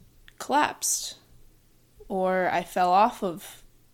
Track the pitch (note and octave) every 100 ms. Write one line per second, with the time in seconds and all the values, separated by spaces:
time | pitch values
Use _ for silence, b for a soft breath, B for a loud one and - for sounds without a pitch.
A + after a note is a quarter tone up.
0 | - _ - - - C#4 C#3 - - -
1 | - - _ - - _ _ _ _ -
2 | G#4+ F#3+ F#3 F#3 F3+ F3 F3 F#3+ F3+ F#3
3 | A#3 - F#3+ E3 - - - _ _